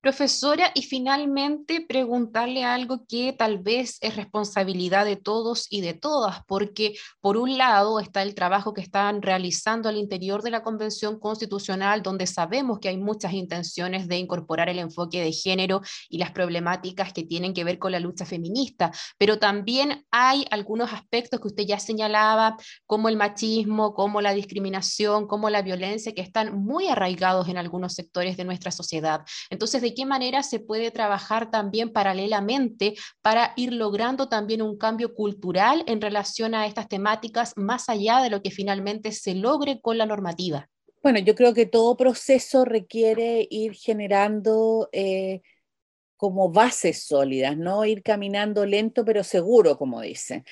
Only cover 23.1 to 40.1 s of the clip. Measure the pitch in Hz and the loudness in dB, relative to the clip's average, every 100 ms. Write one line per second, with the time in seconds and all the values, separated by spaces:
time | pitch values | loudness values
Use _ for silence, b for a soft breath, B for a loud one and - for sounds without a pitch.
23.1 | 220 202 208 220 220 208 214 214 208 202 | 2 0 0 0 0 0 2 0 2 0
24.1 | 208 202 202 202 196 196 190 185 - 208 | 2 0 0 -4 -6 -4 -4 -4 0 2
25.1 | 208 208 208 214 208 190 185 185 214 220 | 2 0 0 2 2 0 -4 -4 -4 -6
26.1 | 214 185 220 220 202 202 311 381 233 185 | -8 -4 -2 -2 -2 -2 0 0 0 0
27.1 | 180 185 185 180 180 175 175 180 180 175 | 2 2 2 0 -4 -6 -6 -6 -8 -8
28.1 | 180 180 185 180 180 185 175 175 160 156 | -4 -4 -4 -6 -6 -8 -8 -6 -4 -2
29.1 | 156 151 B B 190 220 269 240 220 269 | -2 -6 B B -6 -2 0 -2 -4 -2
30.1 | 269 254 262 269 220 220 214 233 233 214 | -2 0 -2 -2 -6 -4 -4 -4 -2 -2
31.1 | 196 - 220 226 226 202 214 226 220 196 | -2 -2 -2 0 -2 0 -2 0 2 2
32.1 | 190 202 208 202 269 247 - 202 208 B | 0 0 0 0 0 0 0 -2 -2 B
33.1 | _ 214 226 233 - 247 240 214 202 233 | _ 2 4 2 0 -4 -2 -2 0 -2
34.1 | 262 269 220 208 220 214 208 220 220 233 | -2 0 -2 0 -2 -2 0 0 0 -4
35.1 | 233 208 202 185 180 220 311 330 220 208 | -2 -4 -2 -2 4 4 4 0 -2 0
36.1 | 208 202 - 220 220 214 214 202 196 208 | -2 -4 -4 -2 0 -2 -6 -6 -2 0
37.1 | 220 226 226 233 - 196 226 - 202 208 | 0 -2 -4 -4 -4 -2 -2 -2 0 4
38.1 | 247 254 202 196 196 196 196 196 214 214 | 4 4 0 -4 -4 -4 -2 -4 -6 -8
39.1 | 214 - 185 220 294 285 269 226 226 214 | -6 -4 0 2 2 0 -2 -2 0 0